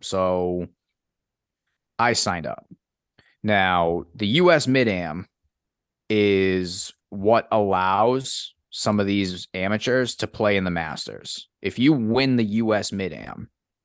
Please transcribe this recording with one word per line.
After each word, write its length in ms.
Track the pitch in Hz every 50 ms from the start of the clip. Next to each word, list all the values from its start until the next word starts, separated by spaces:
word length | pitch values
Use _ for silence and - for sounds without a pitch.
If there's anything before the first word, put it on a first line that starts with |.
So 640 | - - - 95 92 92 92 90 90 90 90 90 87 87 _ _ _ _ _ _ _ _ _ _ _ _ _ _ _ _ _ _ _ _ _ _ _ _ _ -
I 140 | 113 120 117
signed 320 | - - 104 90 87 76
up. 200 | 62 - - - _ - _ _ _ _ _ _ _ _ _ _ _ _ _
Now, 600 | - 104 107 98 95 92 90 87 85 82 85 85 - - -
the 120 | 120 110 101
U 240 | 123 170 180 175
S 140 | 165 151 -
Mid-Am 600 | 127 131 135 123 110 98 90 87 80 78 87 95 - _ _ _ _ _ _ _ _ _ _ _ _ _ _ _ _
is 840 | 110 104 104 101 98 95 95 95 92 92 90 87 90 95 - - - _ _ _
what 400 | 101 101 95 107 117 113 - -
allows 1040 | 107 110 101 98 95 90 92 95 95 101 110 120 127 135 131 - - - - - _ _ _ _
some 300 | - - - 113 107 104
of 60 | 101
these 420 | 98 101 101 98 92 90 90 - - -
amateurs 600 | 92 92 98 107 107 - 127 123 127 127 113 -
to 100 | - -
play 300 | 104 - - 107 104 101
in 80 | 98 92
the 60 | 90
Masters. 800 | 87 82 80 78 69 - - - 53 - - - - - - _ _ _
If 160 | - 98 - -
you 140 | 123 147
win 440 | 160 131 113 107 113 127 135 135 127
the 80 | 120 113
U 300 | 101 104 113 117 110 107
S 180 | 101 95 -
Mid-Am, 560 | 101 98 95 87 73 57 52 - - - 110 - _ _ _ _ _ _